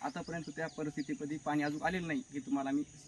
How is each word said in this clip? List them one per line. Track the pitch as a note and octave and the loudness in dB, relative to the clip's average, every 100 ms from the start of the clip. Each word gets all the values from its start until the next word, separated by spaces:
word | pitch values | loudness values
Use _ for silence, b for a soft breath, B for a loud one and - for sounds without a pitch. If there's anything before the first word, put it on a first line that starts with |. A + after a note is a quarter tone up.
आतापर्यंत | D3 E3+ E3 E3 D#3 D3 | -2 -2 -2 -4 -4 -2
त्या | D#3+ | -2
परिस्थितीमध्ये | D#3+ D3+ D3 C#3+ C#3 D3 D3+ | 0 -2 -2 -2 -2 -2 -2
पाणी | - D3 | 2 4
अजून | D3 D3+ | 4 2
आलेलं | D#3+ F#3 E3+ | 2 2 2
नाही, | C#3+ - | 0 -2
हे | C#3+ | -4
तुम्हाला | B2+ C#3 C3+ | 0 2 4
मी | C#3+ D3 - | 2 2 -6